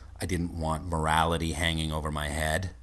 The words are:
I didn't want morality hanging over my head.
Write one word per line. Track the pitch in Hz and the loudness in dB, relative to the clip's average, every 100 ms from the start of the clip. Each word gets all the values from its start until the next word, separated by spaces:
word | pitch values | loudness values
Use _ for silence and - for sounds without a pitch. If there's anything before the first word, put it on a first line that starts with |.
| - - | -16 -8
I | 92 | -2
didn't | 90 85 87 | 0 0 -2
want | 78 78 85 | 0 0 0
morality | 82 78 78 80 82 82 | 0 4 4 4 2 0
hanging | 78 82 80 80 | 0 0 2 0
over | 78 76 | -2 -2
my | 73 73 | -2 -2
head. | 76 78 80 92 - | 0 0 0 -2 -8